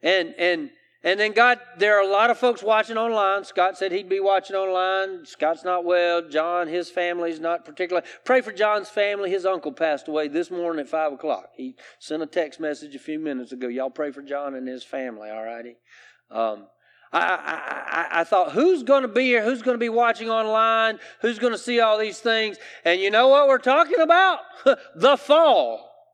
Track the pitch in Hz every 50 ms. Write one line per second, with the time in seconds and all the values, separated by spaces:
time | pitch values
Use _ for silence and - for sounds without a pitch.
0 | - 160 185 190 170 165 - - 175 175 175 165 151 139 _ _ _ _ _ _
1 | _ 165 185 202 214 214 208 220 233 247 247 233 - - - 170 190 208 208 202
2 | 196 196 196 196 220 240 233 - - 247 233 - 196 208 220 214 214 220 226 220
3 | 226 233 226 214 202 190 196 202 190 - - - 180 185 190 - 190 196 175 196
4 | 202 180 190 196 196 196 196 190 190 196 196 190 190 190 185 185 185 185 190 190
5 | 190 190 190 180 160 - - _ 151 151 165 165 - 185 180 180 175 175 175 175
6 | 175 175 170 170 170 160 143 151 156 170 175 180 175 160 160 180 170 175 - 180
7 | 175 175 175 175 170 170 165 156 160 165 170 170 _ - 151 - 185 170 180 175
8 | - - - - _ - 247 254 240 220 202 180 208 214 208 208 190 - - 214
9 | 202 202 208 202 202 180 185 196 175 190 190 175 - 151 131 - 160 160 151 139
10 | - - 151 151 151 147 139 156 175 160 180 175 175 170 165 156 143 123 - 165
11 | 156 151 139 131 - 156 131 92 - - _ - 131 131 127 _ - - - _
12 | - - 151 160 160 151 - 180 165 147 - - 165 151 147 143 151 147 139 135
13 | - - 156 156 156 156 139 127 123 117 135 127 127 123 120 127 131 135 131 -
14 | 156 147 131 143 147 139 139 143 143 139 135 131 131 127 127 127 - _ - 139
15 | 131 127 113 107 107 107 107 110 110 113 117 117 117 120 120 _ _ _ _ -
16 | - - _ _ _ _ - 110 113 110 107 104 101 _ _ _ _ _ _ _
17 | _ _ - 160 170 170 185 160 151 147 156 160 151 - - 139 - - - 160
18 | 170 - - 165 170 - - 190 185 151 135 190 285 359 370 311 247 226 277 277
19 | 262 240 202 233 262 254 247 233 208 226 269 240 220 254 247 233 233 233 226 233
20 | 240 233 226 226 226 226 226 226 220 220 220 220 220 226 226 226 226 220 220 220
21 | - - - _ - 226 240 214 226 247 226 202 - 240 240 240 226 220 214 214
22 | 220 214 196 - - 233 226 226 220 214 196 - - - - - _ 165 175 185
23 | 190 196 208 220 247 262 269 285 294 277 269 254 - 254 262 302 339 294 339 480
24 | 320 311 339 349 381 381 349 - - - - - - 262 254 - - - - 160
25 | 175 262 285 - - - 294 311 330 311 240 180 139 117 113 - - - - -
26 | _ _